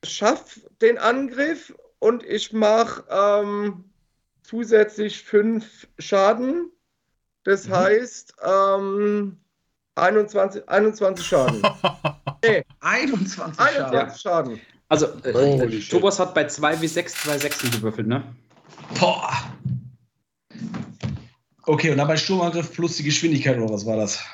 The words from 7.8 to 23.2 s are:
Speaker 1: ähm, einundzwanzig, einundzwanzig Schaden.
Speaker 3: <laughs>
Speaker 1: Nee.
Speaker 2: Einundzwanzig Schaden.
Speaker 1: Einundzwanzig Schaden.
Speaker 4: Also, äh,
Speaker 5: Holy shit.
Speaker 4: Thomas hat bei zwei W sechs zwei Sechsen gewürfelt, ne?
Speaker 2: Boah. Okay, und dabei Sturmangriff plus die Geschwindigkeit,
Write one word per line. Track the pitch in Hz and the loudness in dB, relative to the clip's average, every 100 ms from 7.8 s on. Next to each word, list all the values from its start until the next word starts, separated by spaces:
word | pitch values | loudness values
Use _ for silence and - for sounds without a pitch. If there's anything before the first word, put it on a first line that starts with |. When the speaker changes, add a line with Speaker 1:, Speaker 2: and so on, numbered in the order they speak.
| 185 214 247 - - _ | 4 2 0 -12 -20 _
Speaker 1:
ähm, | - 190 196 196 196 196 208 208 202 175 _ _ _ _ _ | 0 2 4 2 -2 0 0 0 -4 -10 _ _ _ _ _
einundzwanzig, | - 175 214 208 208 196 202 - | 0 2 4 2 0 -2 -2 0
einundzwanzig | 196 214 214 190 185 - | 2 2 2 -2 -2 0
Schaden. | 165 127 120 | 2 2 2
Speaker 3:
<laughs> | 101 - 185 - 151 - - - | -2 0 -4 -2 -6 -6 -12 0
Speaker 1:
Nee. | 226 196 - - | 2 2 -2 -6
Speaker 2:
Einundzwanzig | 170 220 277 233 190 - 170 151 | -2 0 0 -2 -4 -6 -10 0
Schaden. | 262 - | 2 2
Speaker 1:
Einundzwanzig | 131 127 131 - | 0 -2 -2 -6
Schaden. | 202 170 131 110 - _ _ | -2 -2 -2 -8 -16 _ _
Speaker 4:
Also, | 156 147 - | 2 2 -2
äh, | 131 | -2
Speaker 5:
Holy | 117 139 139 120 110 | 2 4 4 0 -2
shit. | 104 | 0
Speaker 4:
Thomas | - 196 185 | 2 2 2
hat | 180 | 0
bei | - 147 | 0 -2
zwei | - 151 165 | -2 -2 0
W | 160 | -2
sechs | 160 170 - | -4 -6 -8
zwei | 147 143 | -4 -2
Sechsen | 143 - 127 | -2 -4 -4
gewürfelt, | 117 107 104 107 | -2 -4 -4 -2
ne? | 127 - - _ _ _ - - - | -2 -6 -18 _ _ _ -20 -12 0
Speaker 2:
Boah. | - - - - - - - - - - _ _ _ _ _ - - - - - - - - _ _ _ - | 2 2 -4 -6 -8 -10 -8 -8 -10 -20 _ _ _ _ _ -14 -10 -10 -12 -10 -8 -8 -12 _ _ _ -2
Okay, | 151 160 | 0 2
und | 139 | 0
dabei | 143 156 | 0 0
Sturmangriff | - 190 170 165 160 | 0 0 0 -2 -6
plus | - 170 165 | -4 -4 -2
die | |
Geschwindigkeit, | 151 143 | -2 0